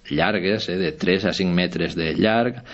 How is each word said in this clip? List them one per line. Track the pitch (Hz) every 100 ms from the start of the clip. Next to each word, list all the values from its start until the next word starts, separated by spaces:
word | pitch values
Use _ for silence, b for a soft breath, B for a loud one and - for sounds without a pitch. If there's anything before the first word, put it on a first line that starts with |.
| -
llargues, | 73 87 107 92 107 -
eh, | 92
de | 87 -
tres | 90 95 98
a | -
cinc | 92
metres | 87 90 85 82 82
de | 80 76
llarg, | 110 113 123 127 B